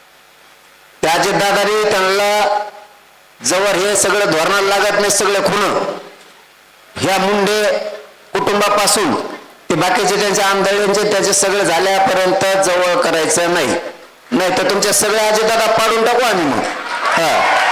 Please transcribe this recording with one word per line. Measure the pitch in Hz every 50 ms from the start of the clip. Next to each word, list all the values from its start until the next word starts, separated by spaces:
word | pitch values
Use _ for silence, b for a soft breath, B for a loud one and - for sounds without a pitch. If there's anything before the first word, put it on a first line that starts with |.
| - - - - - - - - - - - - - - - - - - - -
त्या | - -
अजितदादांनी | - 175 175 196 196 190 202 202 196 202 202 202 214 214 214 208
त्यांना | 208 190 190 190 196 202 202 208 208 208 208 202 208 208 208 - - - - - - - - - - - - - - - 117
जवळ | 127 170 185 202
हे | 208 185 170 190 208 208
सगळं | 196 - 202 190 208 202 -
धोरणाला | 160 156 160 - 196 202 196 196 202
लागत | 196 196 208
नाही, | 202 208 202 202
सगळे | 190 - 214 196 202 190
खून | - 185 196 208 196 170 110 - - - - - - - - - - - - - - - - - - - - - - - -
ह्या | - - 175 190 190
मुंडे | 185 196 208 202 196 196 208 214 208 196 - - - - - - - - - - - -
कुटुंबापासून | - 190 - - 202 202 208 202 202 208 202 185 - 226 190 147 104 98 - - - - - - - - - -
ते | 180
बाकीचे | 160 175 185 180 185 202 175 202 202
त्यांचे | 208 202 190 202
आमदारांचे | 196 196 202 196 190 196 202 208 208 190 202 214 214 214
त्याचे | 208 196 175 196
सगळे | 190 - 202 190 190 202 190
झाल्यापर्यंत | 165 165 170 190 196 196 190 196 190 190 185 185 185 185 190 196 190 190 190 196
जवळ | 185 180 180 180 180 175 -
करायचं | 170 165 156 165 156 147 160 170 175 170 175
नाही, | 170 143 117 92 85 - - - - - - - - - -
नाही | 233 175 185 180 180 190
तर | 190 -
तुमचे | 202 202 185 208
सगळे | 190 202 208 208 214 220 214 214
अजितदादा | 214 220 220 220 226 226 220
पाडून | 214 220 226 220 233 233 226 220
टाकू | 240 240 240 254
आम्ही | 226 208 180 160
मग. | 139 123 107 - - - - - - - - -
हा, | - - 170 165 147 120 - - - - - - -